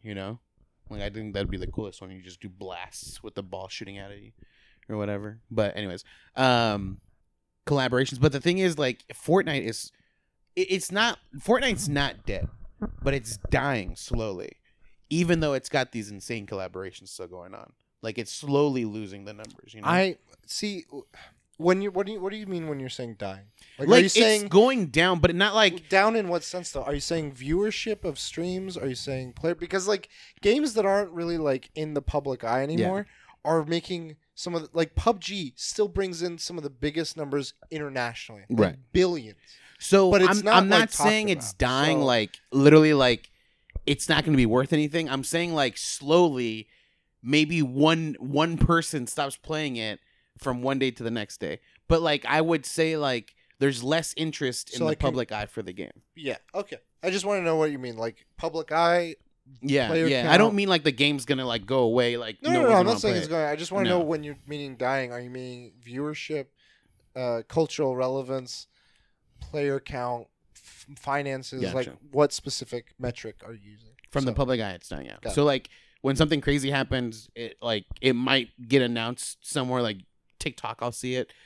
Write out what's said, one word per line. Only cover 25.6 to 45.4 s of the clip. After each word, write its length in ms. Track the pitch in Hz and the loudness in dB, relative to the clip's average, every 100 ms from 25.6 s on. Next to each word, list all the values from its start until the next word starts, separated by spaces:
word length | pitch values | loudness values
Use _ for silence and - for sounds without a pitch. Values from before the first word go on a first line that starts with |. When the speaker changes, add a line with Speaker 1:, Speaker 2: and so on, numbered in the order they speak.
| 202 180 - | 4 2 0
Speaker 2:
down 260 | 196 214 226 | 4 4 2
in 120 | 185 | 0
what 140 | 175 | -4
sense 300 | - 180 170 | -4 -10 -8
though? 100 | 139 | -8
Are 120 | 139 | -4
you 60 | 143 | -4
saying 320 | - 165 151 | -2 -4 -4
viewership 680 | 127 135 170 208 - 226 208 | -8 -2 0 0 -2 -4 -4
of 160 | 180 139 | -6 -8
streams? 600 | - - 175 185 190 175 | -8 -6 -6 -6 -8 -8
Are 80 | 139 | -6
you 80 | |
saying 400 | 123 - 131 127 | -6 -6 -8 -8
player? 200 | - 165 | -6 -4
Because, 320 | 170 175 190 185 | -4 -4 -4 0
like, 220 | 202 - - - _ | -2 -4 -20 -20 _
games 320 | 202 262 294 | 2 4 2
that 140 | 214 196 | 0 2
aren't 240 | 202 196 | 2 0
really, 260 | 170 170 170 | -4 -4 -2
like, 320 | 151 131 - | 0 0 -4
in 180 | - 156 | -8 -4
the 80 | 147 | -4
public 440 | - 147 139 127 | -2 -2 -2 -4
eye 160 | 117 127 | 0 0
Speaker 1:
Yeah. 20 | |
Speaker 2:
anymore 440 | 139 165 180 190 208 _ _ _ | 0 0 0 -2 -6 _ _ _
are 180 | - 160 151 | 0 0 0
making 500 | 170 - 175 160 151 _ | -4 -4 -8 -10 -18 _
some 200 | - 180 | -12 -6
of 80 | 170 | -6
the, 80 | 156 | -4
like, 220 | 165 165 | -2 -2
pub 260 | - 233 202 | 0 0 0
G 320 | - 196 139 | -2 -6 -8
still 320 | - - - 208 | -8 -6 -2 -2
brings 340 | 175 196 165 | -2 -4 -4
in 160 | 175 170 | -6 -6
some 180 | - 175 | -10 -8
of 60 | |
the 60 | 143 | -10
biggest 440 | 127 147 156 156 160 | -6 -4 -4 -6 -6
numbers 340 | 143 143 131 - - | -4 -4 -4 -12 -12
internationally, 760 | 156 147 135 120 113 - 104 95 | -8 -6 -4 -4 -6 -14 -14 -4
like, 100 | 117 | 2
Speaker 1:
Right. 180 | 98 131 - | 2 0 -4
Speaker 2:
billions. 420 | 180 185 170 110 - _ - - - | 2 2 0 -8 -18 _ -20 -20 -12
Speaker 1:
So 320 | - 196 185 | 4 6 8
Speaker 2:
But 120 | 196 | 8
it's 160 | 185 202 | 6 6
Speaker 1:
I'm, 60 | 208 | 6
Speaker 2:
not, 80 | |
Speaker 1:
I'm 140 | 240 196 | 6 8
not 100 | 214 | 6
Speaker 2:
like, 100 | 220 | 4
talked 160 | - 214 | 2 4
Speaker 1:
saying 180 | 220 208 | 4 2
it's 220 | 156 - | -2 -4
Speaker 2:
about, 80 | - | 0
Speaker 1:
dying, 400 | 123 131 151 151 | 2 2 2 2
Speaker 2:
so 60 | 135 | 2
Speaker 1:
like, 320 | 120 107 - - | 2 0 -6 -2
literally, 420 | 135 143 156 156 | 6 10 10 10
like, 360 | 147 127 113 - _ _ _ _ - | 6 6 4 -2 _ _ _ _ -6
it's 240 | - 143 - | -2 0 2
not 160 | 151 | 2
gonna 140 | 160 139 | 4 4
be 80 | 117 | 6
worth 260 | 120 135 | 4 2
anything. 380 | 156 151 165 156 | 2 0 -2 -2
I'm 140 | 135 | -4
saying, 280 | 123 165 | -2 -2